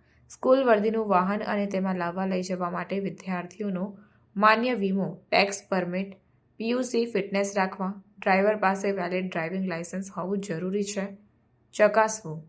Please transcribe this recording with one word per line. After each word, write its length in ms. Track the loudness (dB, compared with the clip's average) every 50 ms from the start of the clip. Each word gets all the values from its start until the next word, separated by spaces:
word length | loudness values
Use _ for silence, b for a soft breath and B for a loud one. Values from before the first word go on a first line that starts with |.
| b b b b b b
સ્કૂલ 320 | -14 -2 4 4 6 6 6
વર્દીનું 440 | 6 4 4 4 2 0 0 0 4
વાહન 340 | 4 4 4 2 0 -2 -2
અને 200 | -2 -2 -2 -2 -2
તેમાં 320 | -2 -2 0 0 -2 -2
લાવવા 280 | -2 -4 -2 -4 -2 -2
લઈ 160 | -2 -2 -2
જવા 260 | -4 -4 -4 -4 -4
માટે 280 | -4 -6 -6 -4 -4 -4
વિદ્યાર્થીઓનો 840 | -4 -6 -8 -8 -8 -6 -6 -6 -6 -8 -10 -8 -6 -4 -4 -4 -4 -6 B B B B B B B B -4
માન્ય 400 | 2 4 6 6 6 2 0 0
વીમો, 320 | 0 0 0 0 0 -2 -2 -6 -10 -6
ટેક્સ 340 | 2 4 4 4 4 0 -6 -6
પરમિટ, 460 | -2 -2 0 0 -2 -4 -4 -6 -6 -10 _ _ _ _ _ _ _ _ -6
પી 100 | -2 -2
યુ 140 | 0 0 0
સી 200 | 0 0 0 0 0
ફિટનેસ 460 | 0 -2 -2 0 0 -2 -2 0 0
રાખવા, 360 | -2 -2 -2 -2 -4 -6 -6 -6 -8 -12 _ _
ડ્રાઈવર 420 | -4 0 2 4 4 4 2 2 2
પાસે 280 | 2 0 0 2 0 -2 -2
વેલિડ 340 | -2 -2 -2 -2 -2 -4 -2
ડ્રાઇવિંગ 380 | -4 -4 -4 -4 -4 -4 -4 -4
લાયસન્સ 420 | -4 -6 -8 -8 -8 -8 -10 -8
હોવું 300 | -8 -8 -6 -4 -4 -4
જરૂરી 460 | -4 -4 -6 -4 -4 -4 -2 -2 -4 -2
છે, 180 | -4 -6 -6 -6 -8 -14 -20 _ _ _ _ _ _ _ _ _ 2
ચકાસવું, 640 | 4 4 6 6 6 4 2 0 -6 -8 -10 -12 -12 -12